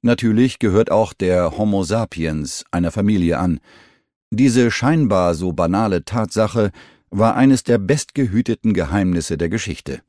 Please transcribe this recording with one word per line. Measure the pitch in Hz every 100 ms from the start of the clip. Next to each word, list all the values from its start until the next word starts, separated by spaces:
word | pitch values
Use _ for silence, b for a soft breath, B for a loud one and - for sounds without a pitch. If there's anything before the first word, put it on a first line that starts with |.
Natürlich | 117 120 113 110 127 -
gehört | 110 95 113
auch | 104 110
der | - 92 90 87 78
Homo | 107 98
sapiens | 87 110 110 - 80 78 69 - -
einer | 90 87
Familie | 107 101 104 85 78
an. | 90 78 b b b b b _ _
Diese | 107 135 120 120
scheinbar | - 127 160 131 98 90 80
so | 90
banale | 80 85 98 110 90
Tatsache | - 113 107 - 107 117 104 B B B B
war | 98 113 -
eines | 135 131
der | - 120
bestgehüteten | 95 143 - - 127 98 127 113 113
Geheimnisse | 92 78 98 92 85 78 78
der | 82
Geschichte. | 90 - 78 - 67